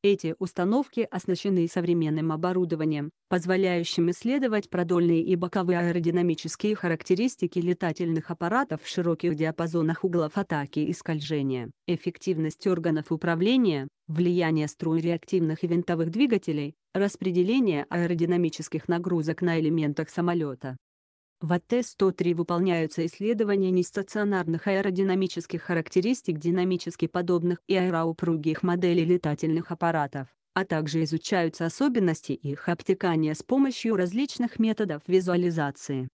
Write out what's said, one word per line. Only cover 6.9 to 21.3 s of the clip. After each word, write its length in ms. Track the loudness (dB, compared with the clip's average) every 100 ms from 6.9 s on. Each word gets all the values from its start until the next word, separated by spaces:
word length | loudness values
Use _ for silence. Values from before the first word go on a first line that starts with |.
| -2 0 2 2 0 -2 0
летательных 720 | 0 0 -2 -2 -2 -2 -4
аппаратов 520 | -6 0 0 0 -6
в 40 | -4
широких 480 | -2 0 0 0
диапазонах 720 | 0 -2 0 -2 0 0 0
углов 320 | 0 0 0 -2
атаки 440 | -2 -4 -2 -2
и 120 | -2
скольжения, 800 | -4 -4 -4 -2 -2 0 -2 -6 -12 -4
эффективность 800 | -4 -4 -6 -4 -2 -2 -2 -2
органов 460 | 0 0 -2 -2
управления, 760 | -2 0 2 2 4 2 0 -6 _ -6
влияние 600 | 0 2 2 2 2 0
струй 320 | -4 0 0
реактивных 640 | 0 -2 -2 0 0 -2
и 40 | 0
винтовых 420 | 0 2 0 0
двигателей, 640 | 2 2 2 0 -4 -4 -10 _
распределение 960 | 0 0 0 0 2 4 4 2 0 -2
аэродинамических 1000 | -2 0 2 2 2 0 -2 -6 -6 -2
нагрузок 520 | -2 0 0 0 0
на 180 | 0 2
элементах 520 | 2 2 0 -2 -4
самолета. 680 | -2 0 0 -4 -6 -10 -12 _ _ _ _ _